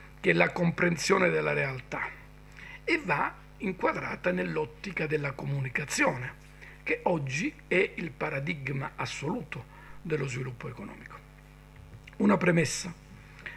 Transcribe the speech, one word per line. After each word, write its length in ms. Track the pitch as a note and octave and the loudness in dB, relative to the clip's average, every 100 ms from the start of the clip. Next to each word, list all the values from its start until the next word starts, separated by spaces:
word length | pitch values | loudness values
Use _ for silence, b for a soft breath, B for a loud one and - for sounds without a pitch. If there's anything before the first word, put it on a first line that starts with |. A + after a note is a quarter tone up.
| B B | B B
che 100 | F#3 | 4
è 40 | |
la 180 | E3+ E3+ | 6 6
comprensione 760 | - E3+ - F3 E3 - F#3 E3+ | 4 2 4 2 2 4 6 6
della 240 | D#3+ D3+ | 4 2
realtà, 560 | D3 C#3+ B2+ - - - - - - - B B B | 2 0 -4 -8 -6 -6 -10 -18 -20 -20 B B B
e 160 | - E4 | 0 0
va 320 | A3+ D3 - - - - | 2 0 0 -4 -18 -6
inquadrata 760 | G3 - - D4+ - A3 F3+ | -4 0 0 0 -4 -2 0
nell'ottica 760 | F3+ F3+ D#3 D3+ - G3 F3 D#3 | 2 0 -2 -4 -6 -8 -2 0
della 260 | D3+ C#3+ | 0 0
comunicazione, 1120 | - C#3+ C#3 C3 - D3 - D4 C3 B2+ - B B B B | -4 -2 -2 0 -2 -2 2 2 2 -6 -10 B B B B
che 180 | - - | -2 0
oggi 500 | - E3 C3+ C3+ C#4 - - | 2 2 0 -2 -2 -4 0
è 260 | F#3 - | 2 2
il 160 | - E3+ | -2 -8
paradigma 840 | - D3+ C#3 D3 D#3 C3+ C#3 C#3 - | -4 -4 -2 -2 -4 -4 -4 -4 -4
assoluto 680 | C3+ - C#3 A#3 - C3+ - B B B | -6 -4 -4 -4 -6 -10 -12 B B B
dello 260 | E3 D3+ C#3 | -4 -2 -2
sviluppo 400 | B2+ C3 A#2+ B2 | -4 -6 -8 -10
economico. 500 | - G2+ - - - - - - - - - - - - - | -10 -12 -14 -16 -16 -18 -20 -20 -20 -20 -20 -18 -18 -12 2
Una 180 | G#3 G3 | 4 6
premessa. 560 | F3+ E3+ D3 - F3+ - - - B B B | 6 4 4 0 -6 -10 -16 -20 B B B